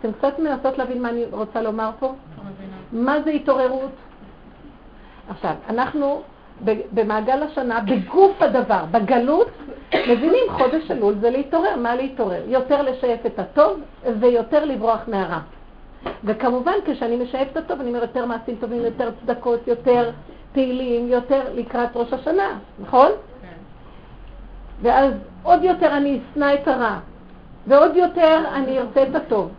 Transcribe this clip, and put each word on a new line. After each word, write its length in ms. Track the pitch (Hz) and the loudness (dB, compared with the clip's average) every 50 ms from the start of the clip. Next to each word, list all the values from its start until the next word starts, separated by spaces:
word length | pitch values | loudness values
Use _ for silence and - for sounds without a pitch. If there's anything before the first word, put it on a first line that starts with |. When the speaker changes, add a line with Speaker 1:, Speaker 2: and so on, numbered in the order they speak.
Speaker 1:
אתם 120 | - 220 | -4 -6
קצת 260 | 214 - - 277 277 - | -4 -2 -2 -2 0 0
מנסות 400 | 320 302 269 254 - 262 269 277 | -2 -2 -2 -2 -2 -2 -2 -2
להבין 240 | 254 240 254 247 | -4 -4 -4 -4
מה 60 | 247 233 | -4 -4
אני 160 | 233 240 233 - | -2 -4 -4 -6
רוצה 320 | 190 202 220 214 - 233 | -4 -8 -8 -4 -4 -4
לומר 280 | 226 220 208 220 220 214 220 - | -4 -2 -2 -2 -4 -6 -4 -4
פה? 80 | 269 | -6
Speaker 2:
לא 80 | 262 269 269 - - - - 196 196 | -6 -6 -8 -16 -18 -18 -16 -14 -14
מבינה. 560 | 190 - - 190 - - - - - 226 240 | -14 -14 -16 -16 -16 -16 -16 -10 -4 -2 0
Speaker 1:
מה 160 | 262 285 302 | 2 2 0
זה 80 | 294 311 | 0 0
התעוררות? 600 | 302 294 294 294 262 262 262 254 262 262 262 269 269 - - - - - - - - - - - - - - - - - - - - - - - - - - - | -2 0 2 2 2 2 2 0 0 -2 -6 -6 -10 -14 -20 -20 -20 -20 -20 -20 -20 -20 -20 -20 -20 -20 -20 -20 -20 -20 -20 -20 -20 -20 -20 -20 -20 -20 -16 -16
עכשיו, 260 | 190 - - 180 156 151 - - | -14 -8 -6 -6 -6 -6 -6 -6
אנחנו 540 | 220 233 254 254 - 302 285 277 285 294 - - - - - - - - - | -2 -2 -2 -2 -2 -2 0 0 -2 -4 -6 -14 -20 -20 -20 -20 -20 -4 -2
ב-, 160 | 208 220 214 - - | -2 0 0 -4 -4
במעגל 500 | - 226 220 208 214 214 214 233 262 277 | -2 -2 0 0 0 -2 0 0 0 0
השנה, 380 | 302 302 - 302 254 240 226 233 | 0 -4 -4 -4 -4 -2 -2 -2
בגוף 640 | 220 196 262 208 - - - 339 392 392 392 - | 0 0 0 0 0 0 4 6 6 6 6 4
הדבר, 420 | 349 285 - 247 214 - 214 185 160 160 | 2 2 2 0 2 2 0 0 0 0
בגלות, 580 | - 233 208 180 262 240 240 262 302 359 466 466 - - - - - - - - - | 0 0 2 2 2 2 2 2 2 2 2 0 0 -16 -16 -16 -16 -18 -10 -4 -4
מבינים 500 | - - 247 240 214 254 330 381 508 494 - | -2 2 2 2 2 4 4 4 4 2 0
חודש 400 | - - 262 247 269 320 311 - | 2 2 2 2 2 -2 -2 -4
אלול 240 | - 262 214 202 208 202 | -4 0 0 0 0 2
זה 100 | 214 233 | 0 0
להתעורר. 460 | 247 269 277 277 - 330 339 403 - | 2 0 -2 0 0 0 2 0 0
מה 180 | 247 240 233 240 | -2 -2 -2 -2
להתעורר? 480 | 254 269 269 - - 226 202 180 170 170 | -2 -2 -4 -4 -4 -4 -2 -2 -4 -4
יותר 360 | 208 247 262 254 254 285 277 | 0 0 0 2 2 0 0
לשייף 440 | 285 262 254 - 254 247 233 233 - | 2 -2 -2 -2 -2 -2 -2 -2 -4
את 120 | 240 - - | -6 -6 -6
הטוב 420 | 180 - - 294 302 359 392 330 277 - - - - 254 226 214 | -10 -4 2 4 4 4 4 -2 -8 -16 -18 -6 -4 -4 -2 4
ויותר 440 | 240 247 247 233 226 226 - 294 294 | 4 4 4 4 0 2 2 2 2
לברוח 360 | 302 269 214 220 226 226 220 226 | 2 -4 -2 0 0 0 0 -2
מהרע. 320 | 240 220 196 185 165 170 160 156 - - - - - - - - - - - - - - - - | -4 -2 -2 -2 -2 -4 -6 -8 -10 -20 -20 -20 -20 -20 -20 -20 -20 -20 -14 -12 -12 -12 -8 -4
וכמובן, 480 | 202 214 220 - 247 247 254 247 330 392 415 - | -4 -4 0 0 0 0 2 0 0 0 0 0
כשאני 320 | 311 277 - 247 226 233 | -2 -4 -2 -2 -2 -2
משייף 320 | 247 247 247 - 262 269 269 | -2 -2 -4 -2 -4 -4 -2
את 40 | - | -4
הטוב, 240 | 320 320 - 339 269 | -8 -6 -6 -8 -6
אני 80 | 277 240 | -4 -6
אומר 140 | 240 240 | -4 -4
יותר 240 | 233 233 226 262 240 | -4 -4 -4 -4 -4
מעשים 300 | 240 233 226 226 - 240 220 | -4 -6 -6 -6 -8 -8 -6
טובים, 240 | 247 220 233 240 233 | -6 -6 -4 -4 -4
יותר 260 | 226 226 - 247 233 233 - | -4 -2 -2 -4 -6 -6 -8
צדקות, 460 | - - 254 254 - 247 233 233 233 - | -6 -6 -4 -2 0 -2 -2 -2 0 -2
יותר 420 | 240 233 - 262 247 240 240 233 233 - - - - - - - | -2 0 2 2 4 4 2 0 -4 -10 -18 -20 -20 -20 -20 -4
תהילים, 560 | - 269 262 254 247 254 262 247 240 233 240 240 | -2 0 0 0 -2 -4 -2 -2 -2 -2 0 0
יותר 340 | 247 240 247 - 277 269 262 - - | 0 0 2 2 0 0 0 -2 -6
לקראת 340 | 240 233 - - 247 240 233 - | -6 -8 -4 -2 -2 -2 -2 -2
ראש 180 | 254 233 233 | -4 -4 -2
השנה, 460 | 262 254 - 302 320 381 392 - 415 202 - - - - | -4 -6 -2 0 0 0 0 0 -4 -8 -14 -18 -18 -16
נכון? 300 | 202 - - 254 269 339 427 - - - - - | -10 2 6 6 8 6 6 -2 -6 -18 -20 -20
Speaker 2:
כן. 60 | - 180 170 170 196 - - - - - - - - - - - - - - - - - - - - - - - | -20 -20 -20 -20 -20 -20 -20 -20 -20 -20 -20 -20 -20 -20 -20 -20 -20 -20 -18 -18 -18 -18 -18 -18 -16 -16 -14 -2
Speaker 1:
ואז 300 | 196 240 233 262 277 277 226 202 - - - - | 0 2 4 4 4 4 0 -2 -10 -14 -20 -8
עוד 220 | - 311 349 349 339 | 2 4 4 4 4
יותר 320 | 370 349 359 349 302 285 | 2 2 2 2 2 2
אני 240 | 285 285 285 277 240 | 2 0 0 -2 -4
אשנא 340 | 262 - - 294 285 285 285 | -6 -8 -4 -2 2 2 2
את 140 | 285 277 - | 2 2 0
הרע, 300 | 262 247 240 220 196 170 - - - - - - - - - - - - - | 0 0 0 -2 -2 -4 -10 -16 -20 -20 -20 -20 -20 -20 -20 -20 -20 -16 2
ועוד 300 | 202 262 285 302 339 - | 6 8 8 8 8 6
יותר 480 | 349 359 349 349 349 330 311 320 320 - - - | 4 2 4 4 4 6 6 6 4 2 0 -2
אני 240 | 277 269 262 262 262 | -2 -2 -2 -2 -2
ארצה 240 | 240 233 - 277 | -2 0 2 2
את 120 | 269 269 - | 2 4 2
הטוב. 360 | 320 311 - 240 208 180 165 - | -4 -2 0 0 0 0 -2 -8